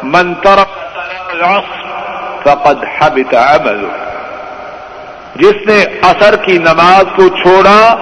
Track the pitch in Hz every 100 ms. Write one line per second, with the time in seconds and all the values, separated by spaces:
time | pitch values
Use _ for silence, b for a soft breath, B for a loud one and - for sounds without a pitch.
0 | 131 165 180 170 202 196 190 - - -
1 | - 185 185 175 170 202 - - - -
2 | - - - - 143 143 147 135 107 -
3 | 151 131 131 123 127 151 139 104 95 -
4 | - - - - - - - - - -
5 | - - - 120 190 208 208 208 180 -
6 | 185 175 208 208 - 180 165 160 170 190
7 | 190 - 190 180 180 190 190 208 220 -